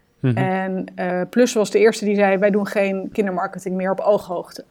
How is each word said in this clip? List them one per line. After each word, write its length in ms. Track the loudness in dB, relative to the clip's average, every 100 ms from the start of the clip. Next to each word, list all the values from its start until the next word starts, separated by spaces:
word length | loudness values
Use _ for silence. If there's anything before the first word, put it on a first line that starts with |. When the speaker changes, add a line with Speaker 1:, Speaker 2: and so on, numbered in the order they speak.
| _ _
Speaker 1:
Mhm. 160 | -2 0
Speaker 2:
En, 500 | 0 -2 -4 -6 -6
eh, 260 | -6 -4 -2 0
Plus 220 | 2 2
was 180 | 2 0
de 80 | 4
eerste 260 | 4 4
die 100 | 0
zei, 240 | 2 4 4
wij 120 | 2
doen 160 | 2 0
geen 420 | 0 0 -2 -4
kindermarketing 640 | -4 -2 -2 -6 -6 -6 -4
meer 140 | -2
op 100 | 0
ooghoogte. 640 | 2 0 0 -8 -10 -14 -20